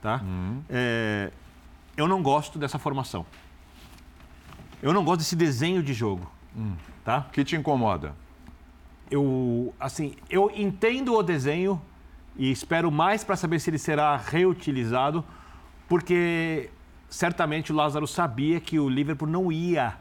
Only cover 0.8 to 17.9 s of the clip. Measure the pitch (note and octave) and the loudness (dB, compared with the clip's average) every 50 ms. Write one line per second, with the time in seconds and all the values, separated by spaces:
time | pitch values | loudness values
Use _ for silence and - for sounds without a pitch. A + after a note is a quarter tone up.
0.8 | B2 A#2+ A#2 A#2 A2+ G#2+ G#2 G#2 G2+ - - - - - - - - - - - | 0 0 0 0 0 -2 -2 -2 -4 -6 -8 -14 -20 -20 -20 -20 -20 -20 -20 -20
1.8 | - - - - D3+ E3+ F#3+ F#3+ E3+ C#3 C#3 D3+ D3 - - D#3 C#3+ C3+ - D3+ | -20 -16 -6 -2 0 0 0 2 2 2 2 0 0 -4 -8 -6 -6 -4 -4 -4
2.8 | - D#3 C#3 C#3 B2 - - F#2 E2+ - - - - - - - - - - - | -4 -4 -4 -4 -6 -4 -6 -8 -8 -8 -14 -20 -20 -20 -20 -20 -20 -20 -20 -20
3.8 | - - - - - - - - - - - - - - - - - - - - | -20 -20 -20 -20 -20 -20 -20 -20 -20 -20 -20 -20 -20 -20 -20 -20 -20 -20 -16 -4
4.8 | - C3+ E3+ G3+ F3+ D3 F3+ E3+ D#3 - F3 E3 E3 D#3 C3+ A#2 C#3+ E3+ F#3 F#3 | 0 2 2 2 4 2 2 0 0 -2 2 2 2 2 2 2 0 2 2 0
5.8 | D#3 C#3 C3+ G#2+ A#2 G#2+ G2 F2+ F2 D2+ - - - - - A2 A2 G#2+ F#2 E2 | 0 0 -2 0 0 -2 -2 -2 -6 -12 -16 -20 -20 -16 -10 -8 -6 -6 -6 -8
6.8 | - - - - - - A#2 C#3+ C#3 - - - C#3+ - E3+ D#3+ C3+ D#3+ C#3+ B2+ | -10 -16 -20 -12 -4 -2 -2 -2 -2 -2 -2 -2 -2 0 -2 -2 0 0 0 2
7.8 | A#2 G#2+ F#2+ E2 D2 D2+ C#2+ - - - - - - - - - - - - - | 2 2 0 -2 -4 -8 -12 -14 -18 -20 -20 -20 -20 -20 -20 -20 -20 -20 -20 -20
8.8 | - - - - - - C#3+ C#3+ C#3+ C3+ C3 B2+ B2+ B2 A#2+ A#2 B2 A#2+ - - | -20 -20 -20 -20 -10 -4 0 0 2 2 2 0 0 0 0 0 -2 -4 -6 -8
9.8 | C3 C3+ - - D#3 C#3+ C#3 - - - F3 F#3 G3 G#3 G#3 - G#3 G3 F#3 F#3+ | -8 -8 -6 -6 -6 -6 -8 -12 -12 -2 2 4 4 4 2 0 -2 -2 0 2
10.8 | - A3+ B3 C4 C#4 B3+ A#3+ A3 G3+ E3 F3 D3 B2+ C#3 D3+ E3+ F#3 G3 G3 E3 | 2 2 2 2 0 2 2 2 4 2 0 0 0 0 0 2 0 0 0 -2
11.8 | - - - - - - - - - - - - C3+ C3 C3+ - - - E3+ E3 | -4 -12 -20 -20 -20 -20 -20 -20 -20 -20 -6 -2 0 0 0 -2 -2 0 0 2
12.8 | E3+ E3+ D3 D3 D#3+ F#3 G#3 A3 A3 - G3 - - E3 D#3+ E3 - - D#3+ D3 | 2 2 2 4 4 2 2 0 0 -2 -2 -2 0 0 0 0 0 0 -2 -2
13.8 | - - C#3 D3 D3+ D3+ D3 C3 G#2 G#2 C#3+ E3 F3+ F#3 F3 F3+ - D#3 C#3 C3 | -2 0 0 2 4 2 2 0 -2 -2 2 4 4 4 2 2 -2 -2 -2 0
14.8 | A#2+ A2+ A#2 B2+ C3 D3 D3+ E3+ D3+ - - - - - - - - - - - | 0 0 2 2 2 2 0 -2 -4 -6 -14 -20 -20 -20 -20 -20 -20 -20 -20 -20
15.8 | - - F3 F3 E3 E3+ F3+ F3 F3 E3+ E3+ E3 E3 E3 D#3+ D3+ B2 - - - | -2 2 2 2 4 4 4 4 4 2 2 0 0 0 -2 -4 -4 -6 -14 -20
16.8 | - - - - - - - - - F3 E3+ - F3 D3+ D3+ D#3+ D3+ - D#3 D#3 | -20 -20 -20 -20 -20 -16 -4 -2 0 0 2 0 0 0 0 -2 -2 0 2 2
17.8 | D3 D3+ | 2 2